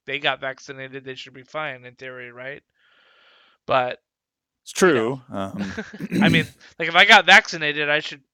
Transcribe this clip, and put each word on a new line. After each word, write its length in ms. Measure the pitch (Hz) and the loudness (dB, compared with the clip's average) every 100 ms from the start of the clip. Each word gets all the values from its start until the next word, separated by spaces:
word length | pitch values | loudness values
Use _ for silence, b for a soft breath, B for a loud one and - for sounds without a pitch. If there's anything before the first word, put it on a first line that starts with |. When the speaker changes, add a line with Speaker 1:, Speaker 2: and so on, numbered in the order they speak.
Speaker 1:
they 160 | - 139 | -10 -6
got 200 | 147 135 | -6 -6
vaccinated, 640 | 139 131 - 135 135 131 | -10 -14 -18 -16 -16 -16
they 120 | 131 131 | -16 -16
should 180 | - | -18
be 80 | 127 | -20
fine 420 | 127 156 151 127 | -16 -12 -12 -14
in 120 | 123 123 | -20 _
theory, 340 | 131 127 123 | -18 -16 -18
right? 320 | 120 127 143 _ b b b b b b b b b - | -16 -16 -16 _ b b b b b b b b b -2
But 340 | 131 123 - _ _ _ _ _ _ | 0 0 -6 _ _ _ _ _ _
Speaker 2:
It's 100 | - | -14
true. 500 | - 190 135 113 135 123 | 2 4 4 0 -6 -10
Speaker 1:
you 60 | |
know. 180 | 104 98 | -10 -10
Speaker 2:
Um, 200 | 202 196 - 208 - | -8 -10 -10 -14 -14
Speaker 1:
<laughs> 260 | - 180 | -6 0
I 60 | 165 | 2
mean, 180 | 160 156 - | 2 -2 -12
Speaker 2:
<clears throat> 160 | - _ | -20 _
Speaker 1:
like, 100 | 160 | 0
if 60 | |
I 100 | 170 | 4
got 220 | 202 214 170 | 8 6 8
vaccinated, 600 | 196 - 175 151 147 147 | 6 6 -4 -4 -2 -2
I 80 | 147 | -2
should 240 | - 143 _ | -4 -14 _